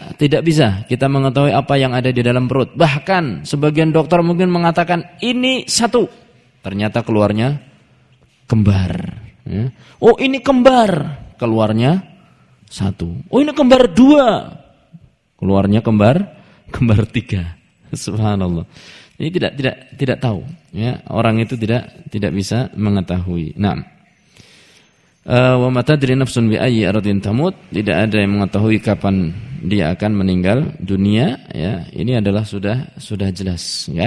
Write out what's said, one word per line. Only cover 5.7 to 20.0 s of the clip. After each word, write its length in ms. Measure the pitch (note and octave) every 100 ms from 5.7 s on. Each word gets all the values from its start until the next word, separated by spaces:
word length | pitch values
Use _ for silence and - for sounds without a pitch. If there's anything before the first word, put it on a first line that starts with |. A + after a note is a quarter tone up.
| - A3+ B3 F#3+ - _ _ _ _
Ternyata 400 | G2 G2 G#2+ A#2+
keluarnya 560 | A2+ G#2+ G#2 G#2+ B2 C#3+ - _ _ _ _ _ _ _ -
kembar. 720 | A2+ G2+ G2 F#2 F2 - - - - -
Ya. 240 | F#2 B2+ - - -
"Oh, 180 | G#3+ -
ini 200 | C4 C4+
kembar." 760 | C#4 C4 B3+ B3+ G#3+ E3+ C#3 - - -
Keluarnya 640 | A#2+ A2 G#2+ G#2+ B2 F#3 - - _ _ _ _ _
satu. 420 | - G2 - E2+ E2+ -
"Oh, 100 | A#3
ini 100 | D4
kembar 400 | D4 B3+ C4 A#3+
dua." 640 | E3 C4 D4+ B3 E3 - - - _ _ - _ _ _ -
Keluarnya 480 | F#2 G2 G2 G#2+
kembar, 320 | A2+ G#2+ G#2 D3+ G3+ - - _ -
kembar 320 | - A#2+ G#2 G#2+
tiga. 480 | A#2 - G2+ E2+ E2+ _ _ -
Subhanallah. 720 | - - G#2 G#2+ G2+ F2+ E2+ D#2+ - - - - -
Ini 120 | D3+
tidak, 200 | F3+ G#2+ C3+
tidak, 200 | C3 - -
tidak 220 | -